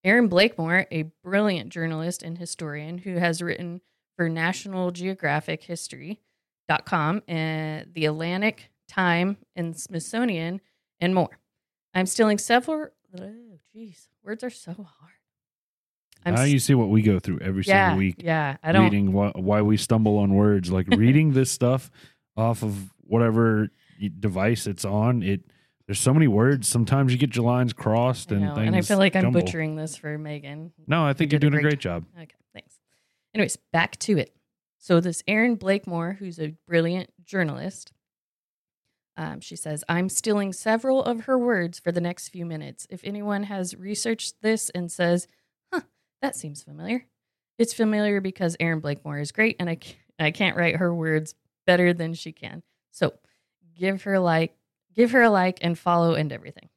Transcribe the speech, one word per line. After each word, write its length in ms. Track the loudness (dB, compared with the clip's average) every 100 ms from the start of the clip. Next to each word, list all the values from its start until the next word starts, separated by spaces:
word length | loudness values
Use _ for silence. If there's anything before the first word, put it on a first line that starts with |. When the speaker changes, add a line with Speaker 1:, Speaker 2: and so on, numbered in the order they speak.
Speaker 1:
Aaron 240 | 4 4 4
Blakemore, 600 | 4 4 2 0 0 0
a 120 | -6 -6 _
brilliant 460 | -2 0 2 -2 -6
journalist 540 | -6 -4 -4 -6 -8
and 140 | -10 -12
historian 600 | -12 -10 -10 -10 -12 -12
who 160 | -6 0
has 260 | 0 0
written 400 | -4 -6 -8 -12 _ _ _ -4
for 140 | -4
National 600 | -2 -4 -4 -8 -4 -4
Geographic 720 | -4 -8 -4 -2 -2 -4 -10
History 580 | -10 -12 -12 -14 -16 -16 _ _ _ _ -4
dot 180 | -4 -2
com 380 | 0 0 -2 -4
and 680 | -4 -4 -4 -6 -8 -12
The 120 | -2 -2
Atlantic, 680 | -2 -4 -2 -2 -4 -20 _ _
Time, 500 | -2 2 2 0 -4 _ -8
and 200 | -8 -8
Smithsonian, 840 | -10 -10 -6 -4 -2 -2 -6 -8 _ _ _ _
and 140 | 0 2
more. 240 | 0 -6 _ _ _ _ _
I'm 120 | -2 -2
stealing 320 | 2 2 2
several, 520 | 2 2 2 -6 -6 _ _ -18
oh, 140 | -18 -18 -20 -20 _ -20
jeez, 320 | -20 -20 _ _
words 200 | -12 -10
are 60 | -10
so 240 | -12 -14
hard. 400 | -14 -16 _ _ _ _ _ _ _ _ _ _ _ _ _ 0
I'm 100 | 2
Speaker 2:
Now 60 |
Speaker 1:
s- 80 | 4
Speaker 2:
you 100 | 4
see 140 | 4 4
what 140 | 6
we 120 | 4
go 180 | 6 2
through 200 | 0 -4
every 240 | -4 -4 2
Speaker 1:
Yeah, 220 | 4 4
Speaker 2:
single 100 | 2
week. 160 | 0 -2
Speaker 1:
yeah, 380 | -2 -2 -2 -6
I 100 | 2
don't 100 | 4
Speaker 2:
Reading 280 | 4 4 2
wh-, 220 | 2 0 -2
why 260 | 0 2
we 160 | 4 2
stumble 400 | 2 2 4 4
on 140 | 4 4
words, 360 | 4 2 0
like, 160 | -2 2
Speaker 1:
<laughs> 20 |
Speaker 2:
reading 440 | 4 6 6 4
this 180 | 2 0
stuff 380 | 2 2 0 -4 _ -20 _ _ -2
off 240 | 0 0
of 300 | -4 -6 -10 _
whatever 680 | -2 2 4 4 4 2 0 _ _ -8
y-, 120 | -8 -4
device 480 | -4 0 0 0 -4
it's 180 | -6 -2
on. 380 | 0 2 0
It, 180 | 0 -4 _ _ _ _ -8
there's 120 | -2
so 140 | 2
many 140 | 4 4
words. 400 | 4 4 2 0
Sometimes 460 | 0 2 2 2
you 40 | 2
get 180 | 0 0
your 100 | 0
lines 260 | 2 0
crossed 600 | -2 0 2 2 -2 -4
Speaker 1:
I 40 | -2
Speaker 2:
and 100 | 0
Speaker 1:
know, 100 | 0
Speaker 2:
things 120 | 0
Speaker 1:
and 80 | 0
I 60 |
feel 160 | 2 2
like 180 | 4 4
I'm 80 |
Speaker 2:
jumble. 180 | 2 2
Speaker 1:
butchering 360 | 0 -4 -6 -6
this 180 | -8 -10
for 220 | -10 -10
Megan. 560 | -10 -12 -12 -16 -18 _ -2
Speaker 2:
No, 200 | 2 2
I 20 |
Speaker 1:
You 60 |
Speaker 2:
think 180 | 2 2
you're 80 | 4
Speaker 1:
did 80 | 4
a 20 |
Speaker 2:
doing 80 | 4
a 20 |
Speaker 1:
great 80 | 2
Speaker 2:
great 80 | 0
job. 240 | -2 -6 -8 -20
Speaker 1:
Okay, 200 | -20 _ _
thanks. 260 | -20 _ _ _ _ _ _ _
Anyways, 240 | -2 -2 -4 _
back 260 | 0 0 -4
to 180 | 0 0
it. 180 | 0 _ _ _ _ _
So 220 | 2 2
this 240 | 2 -4 -2
Aaron 280 | 2 2 0
Blakemore, 600 | 0 -2 -2 -6 -6 -8
who's 200 | -12 -8
a 160 | -10 -10 _
brilliant 420 | 0 2 -2 -6 _
journalist, 680 | _ -2 -2 -4 -10 -12 -20 _ _ _ _ _ _ _ _ _ _ _ _ -12
um, 240 | -10 -10
she 160 | -16 -12
says, 300 | -10 -10 -4
"I'm 220 | -2 -2
stealing 420 | -2 -2 -2 -2
several 500 | -4 -2 0 2 0
of 180 | 0 -4
her 180 | 0 0
words 400 | 2 0 -2 -4
for 140 | -4
the 80 | -2
next 280 | -4 -6 -14
few 160 | -12 -10
minutes. 400 | -10 -12 -16 -16
If 100 | -14 -10
anyone 380 | -8 -4 -4
has 300 | -4 -6 -6
researched 680 | -8 -8 -6 -4 -4 -6 _
this 280 | 0 0 -2
and 200 | -6 -8
says, 340 | 0 2 2 0 _ _ _ _
'Huh, 100 | -8 -8 _ _ _
that 140 | -6 -6
seems 260 | -12 -14
familiar,' 460 | -18 -14 -6 -6 _ _ _ _ _ -2
it's 160 | -2
familiar 460 | 0 0 2 0 0
because 380 | -2 -2 -4 -2
Aaron 220 | -2 -2
Blakemore 380 | -4 -6 -8 -8
is 120 | -6
great, 240 | 0 0 0
and 120 | -4
I 100 | -6
c-, 140 | -10 -20 _ -2
I 120 | -2
can't 260 | 0 -2 2
write 180 | 0 2
her 180 | 0
words 400 | 0 0 -2 -2 -16 _ _ 2
better 280 | 4 4
than 200 | 2 -4
she 200 | -8 -12
can. 280 | -14 -16 -16 _ _ _
So 220 | -4 -4 -4 _ _ _ _ _ _
give 280 | -4 -4
her 160 | -2 0
like, 360 | 2 2 0 _ _ _ _
give 180 | 2 4
her 100 | 6
a 60 | 6
like 300 | 6 2 0
and 160 | -4 -2
follow 360 | 2 4 4
and 180 | 2 -2
everything." 380 | -6 -14 -20 -20